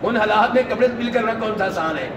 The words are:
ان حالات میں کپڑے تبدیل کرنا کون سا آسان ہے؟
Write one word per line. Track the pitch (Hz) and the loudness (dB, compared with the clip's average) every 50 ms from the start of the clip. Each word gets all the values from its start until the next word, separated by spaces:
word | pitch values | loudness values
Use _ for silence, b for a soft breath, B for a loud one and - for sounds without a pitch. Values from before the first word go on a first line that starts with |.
| - | -2
ان | 202 240 | 0 0
حالات | 226 214 214 208 214 226 240 233 | 0 2 2 4 2 2 4 4
میں | 254 254 - | 2 2 2
کپڑے | - 220 247 | 2 2 2
تبدیل | 247 240 - 240 240 | 2 2 0 -4 -2
کرنا | - 247 220 226 226 | 0 0 0 0 -2
کون | 220 226 220 208 | -2 -4 -4 -2
سا | 190 190 | -2 -2
آسان | 190 185 175 160 160 156 | -2 -2 -2 -2 -2 -2
ہے؟ | 139 131 123 117 | -4 -6 -8 -8